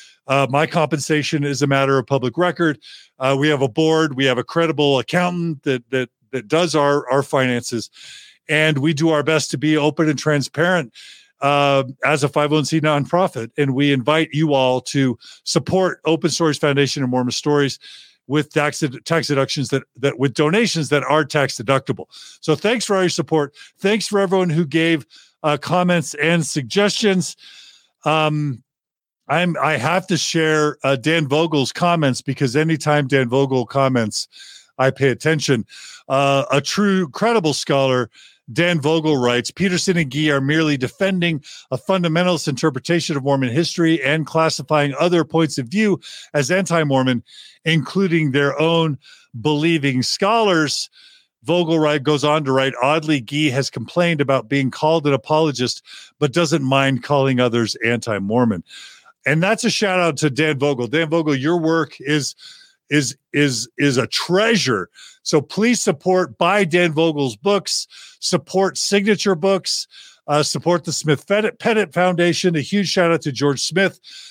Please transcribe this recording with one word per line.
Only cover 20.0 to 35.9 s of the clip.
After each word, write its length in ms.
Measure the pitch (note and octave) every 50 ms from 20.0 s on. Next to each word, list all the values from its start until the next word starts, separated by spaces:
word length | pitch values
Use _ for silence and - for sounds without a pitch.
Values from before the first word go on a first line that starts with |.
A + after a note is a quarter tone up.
| A#2+ C#3 B2 -
with 160 | C3 C#3 A2+
donations 540 | - D3+ D3+ E3 G#3+ A#3+ F#3 - E3+ D#3 B2+
that 160 | D3+ D3 B2+
are 200 | B2+ C#3+ D#3 D#3
tax 320 | D3 - D#3 C#3 B2+ -
deductible. 500 | - A#2+ G#2 C3+ C3 - - B2 F#2 - - - - - - - -
So 160 | - - D#3
thanks 280 | C#3 - G3+ A#3 A#3+ -
for 120 | - G#3
all 60 | F#3+ F#3
your 80 | F3
support. 440 | - - D#3 - E3 D#3+ C#3+ C#3 - - - - _ _
Thanks 300 | - G3 G#3 A3+ - -
for 100 | G#3 G3+
everyone 320 | G3 F#3 F#3 F#3+ F#3 F3+
who 160 | D3+ D#3+ F3
gave, 400 | C#3+ C3 D#3+ D#3+ E3 E3 D#3 A#2+ - - - - _ _ _ -
uh, 120 | D#3 D3
comments 580 | C#3+ - - D#3 F3+ F3+ F3+ F3+ F3 D3+ - -
and 300 | - D3 D#3+ E3+ E3+ D#3+
suggestions. 920 | - - D3+ C3+ A2+ - F#3+ G3+ G#3 - - - G#3 F#3+ F#3 D#3 - - - - - - - - - - _ _ _ _ _ -
Um, 580 | D#3 D3+ D#3 D#3 D#3 D3+ D3+ D3+ D3 B2+ A2 - _ _ _ _ _ _ _ _ _ _ _ _ -
I'm, 280 | C#3 D#3+ F3+ F3+ E3 - C3+
I 140 | D3 D#3
have 300 | C#3+ A#2 D3 E3+ F3+ F3+ -
to 80 | F#3+
share, 600 | D3+ - - - E3 D#3+ D#3 D#3 D#3 D3+ D3+ C#3 - -
uh, 140 | C3+ C#3
Dan 320 | C3 A2+ C#3+ D#3+ E3 D#3+ C3
Vogel's 440 | C#3+ D3+ E3 E3+ D#3 D3 C3 A#2 -
comments 500 | - F3 F3 E3+ E3 D3+ C#3 B2+ - -
because 340 | - C3+ - D3 C3 A#2
anytime 500 | D3 D#3 D#3+ E3 D3 - D3+ D3 D3 C#3+
Dan 220 | B2+ C3+ C3+ C3 A#2+
Vogel 380 | A#2+ C3+ C#3 C3+ C3 B2+ A#2+
comments, 600 | - - C#3 C3+ C3 C3 B2 A2+ G#2+ G#2 - - - - - - - - - - _ _ -
I 120 | B2+ C3+
pay 200 | C3 - C#3 C#3
attention. 540 | A#2+ A#2+ - D#3 D#3+ D#3 - - C#3 A#2+ G#2 - - - - -